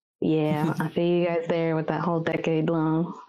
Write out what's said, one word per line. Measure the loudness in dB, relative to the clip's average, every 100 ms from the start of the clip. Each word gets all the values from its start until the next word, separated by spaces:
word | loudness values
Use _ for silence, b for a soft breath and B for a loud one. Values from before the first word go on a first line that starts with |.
| _ -4
yeah, | 0 2 2 2 0 0
I | -2
see | 0 2 2
you | 2
guys | -2 -2
there | 0 0 0
with | -2
that | -2
whole | 0 0
decade-long | -2 -2 0 0 0 0 2 0 -2 -6